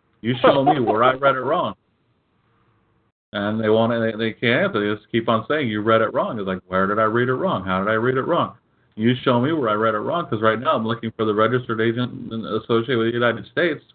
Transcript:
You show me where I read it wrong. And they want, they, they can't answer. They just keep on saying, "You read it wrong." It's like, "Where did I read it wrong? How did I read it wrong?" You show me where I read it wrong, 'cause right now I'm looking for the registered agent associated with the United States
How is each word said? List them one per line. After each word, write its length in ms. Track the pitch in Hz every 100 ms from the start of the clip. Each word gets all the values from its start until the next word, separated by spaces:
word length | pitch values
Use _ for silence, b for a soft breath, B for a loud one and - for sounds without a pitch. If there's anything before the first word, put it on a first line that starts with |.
| _ _
You 140 | 110 127
show 220 | 262 139
me 140 | 135 143
where 220 | 110 107
I 120 | 123
read 220 | 131 139 131
it 40 |
wrong. 340 | 123 170 131 98 _ _ _ _ _ _ _ _ _ _ _ _ _ _ _
And 280 | 104 101 110
they 80 | 110
want, 220 | 110 113
they, 240 | 117 113 107
they 160 | 113
can't 340 | 104 120 123 190
answer. 140 | 107 104
They 80 |
just 160 | 104 -
keep 180 | 117 113
on 180 | 113 113
saying, 200 | 151 127
"You 120 | 107
read 220 | 107 113
it 100 | 107
wrong." 260 | 131 190 123
It's 80 | 98
like, 140 | 92 -
"Where 200 | 92 95
did 120 | 104
I 60 |
read 240 | 110 113 123
it 40 |
wrong? 300 | 131 180 127
How 140 | 92 92
did 120 | 101
I 40 |
read 240 | 110 120 131
it 40 |
wrong?" 340 | 131 165 110 - _ _ _
You 200 | - 113 127
show 180 | 139 120
me 120 | 127
where 180 | 160 117
I 20 |
read 220 | 104 110
it 60 | 107
wrong, 280 | 110 165 170
'cause 140 | 110
right 180 | 110 110
now 120 | 135
I'm 140 | 143 110
looking 240 | 113 113 -
for 80 |
the 100 | 110
registered 460 | 104 110 123 123 113
agent 500 | 113 117 123 - 92
associated 680 | 113 85 107 - 113 117 120
with 80 | 117
the 60 |
United 320 | 120 120 110 -
States 360 | - 170 143 _